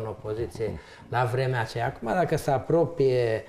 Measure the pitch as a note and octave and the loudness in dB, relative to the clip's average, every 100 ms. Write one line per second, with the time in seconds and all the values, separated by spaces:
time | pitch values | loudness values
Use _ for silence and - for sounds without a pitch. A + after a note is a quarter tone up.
0 | A2 G2+ A2 G#2+ A#2 - G#2+ E2+ - - | -4 -8 -6 -4 -4 -4 -6 -6 -12 -20
1 | - A#2+ B2 B2 C3 B2+ A2+ A#2 A#2 - | -4 0 0 2 0 0 -2 -2 -4 -4
2 | A#2 C#3+ E3 D#3 - C3 - D#3+ D#3+ - | -2 0 2 0 0 0 2 2 2 2
3 | C3+ B2+ A#2+ A2 | 2 4 2 0